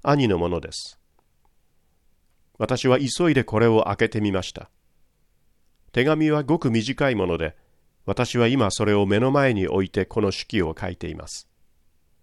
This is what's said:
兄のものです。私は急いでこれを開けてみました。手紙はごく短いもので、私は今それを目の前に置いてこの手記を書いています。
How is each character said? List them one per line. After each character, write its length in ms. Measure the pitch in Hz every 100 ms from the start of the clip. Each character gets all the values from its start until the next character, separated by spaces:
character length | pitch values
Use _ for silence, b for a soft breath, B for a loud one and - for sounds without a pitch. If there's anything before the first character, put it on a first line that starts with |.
兄 240 | - 143 120
の 120 | 87
も 100 | 87
の 120 | 85
で 120 | -
す。 260 | - - - _ _ _ _ _ _ _ _ _ _ _ _ _ _ _ -
私 300 | 110 123 131
は 100 | 127
急 320 | 131 - 175
い 40 |
で 100 | 135
こ 140 | - 110
れ 80 | 117
を 180 | 110
開 120 | 95 101
け 100 | 113
て 120 | 110
み 100 | 104
ま 100 | 92
し 100 | -
た。 180 | - - _ _ _ _ _ _ _ _ _ _ _ _
手 140 | 123 135
紙 240 | 156 156
は 120 | 151
ご 160 | 139 139
く 120 | 131
短 400 | 113 113 123 139
い 40 |
も 120 | 107 90
の 120 | 82
で、 160 | 78 - _ _ _ _ -
私 320 | 98 120 123
は 80 | 117
今 240 | 135 101
そ 160 | - 104
れ 80 |
を 100 | 104
目 140 | 98 101
の 120 | 131
前 220 | 143 135
に 160 | 104 92
置 160 | 98
い 60 | 95
て 160 | 104 92
こ 160 | -
の 100 | 101
手 140 | - -
記 160 | 107
を 120 | 80 80
書 100 | 92
い 80 | 90
て 120 | 82
い 60 |
ま 140 | 78 -
す。 200 | - - _ _ _ _ _ _ _